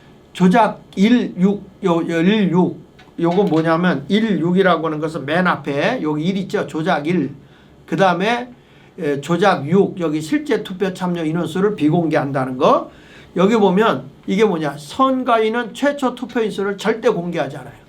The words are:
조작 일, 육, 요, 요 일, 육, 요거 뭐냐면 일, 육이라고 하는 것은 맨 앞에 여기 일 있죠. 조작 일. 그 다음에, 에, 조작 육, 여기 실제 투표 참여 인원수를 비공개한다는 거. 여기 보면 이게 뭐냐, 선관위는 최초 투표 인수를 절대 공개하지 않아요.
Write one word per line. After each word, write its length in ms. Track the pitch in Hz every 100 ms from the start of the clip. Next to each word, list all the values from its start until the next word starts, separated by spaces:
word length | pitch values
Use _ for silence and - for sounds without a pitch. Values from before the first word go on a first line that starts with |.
| - - -
조작 480 | - 180 226 208 - -
일, 400 | - 214 247 196 180
육, 240 | 196 202 - -
요, 120 | 185 165
요 240 | 151 165
일, 280 | 180 220 180
육, 360 | 170 170 - - - - -
요거 260 | 170 180
뭐냐면 600 | 190 156 165 165 180 135 -
일, 300 | 202 220 165
육이라고 480 | 175 180 180 165 160
하는 140 | 151
것은 240 | 156 160
맨 220 | 135 170 180
앞에 540 | 147 147 143 190 254
여기 220 | 151 151 170
일 100 | 196
있죠. 300 | - 202 -
조작 400 | 156 170 151 151
일. 280 | 180 135 - - - - - -
그 100 | 160
다음에, 560 | 190 170 208 240 247 - _ - - -
에, 220 | 147 143
조작 440 | 151 170 202 170 139
육, 300 | 190 185 185
여기 200 | 165 151
실제 420 | 151 302 294 220
투표 300 | - 180 190
참여 320 | 180 180 170
인원수를 520 | 156 165 160 185 208 202
비공개한다는 840 | 151 175 160 147 139 135 131 127
거. 320 | 180 311 - - - - -
여기 220 | 180 196 233
보면 480 | 196 185 220 131 - - -
이게 180 | 196
뭐냐, 320 | 214 165 147 143
선관위는 920 | - - 262 262 247 226 220 233 233
최초 420 | - 277 285 247
투표 260 | 247 254 247
인수를 360 | 214 196 196 196
절대 320 | 208 233 247
공개하지 480 | 175 175 160 135 123
않아요. 180 | 120 -